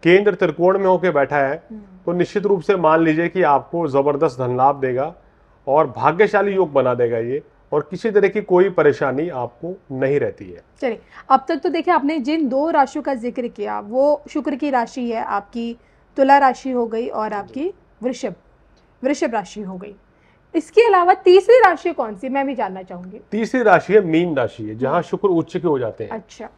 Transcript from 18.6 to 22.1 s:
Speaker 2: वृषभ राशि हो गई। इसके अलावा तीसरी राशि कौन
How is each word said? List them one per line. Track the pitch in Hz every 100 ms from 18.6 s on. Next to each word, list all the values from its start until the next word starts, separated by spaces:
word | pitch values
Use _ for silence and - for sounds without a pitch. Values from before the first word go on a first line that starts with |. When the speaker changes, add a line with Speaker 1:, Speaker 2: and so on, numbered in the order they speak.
| _ _ _ _
Speaker 2:
वृषभ | 254 285 311
राशि | 226 185 208
हो | 190 185
गई। | - 202 _ _ _ _ _ 330
इसके | - - 466
अलावा | 392 349
तीसरी | 370 381 359 381 494
राशि | 403 330 349
कौन | - 226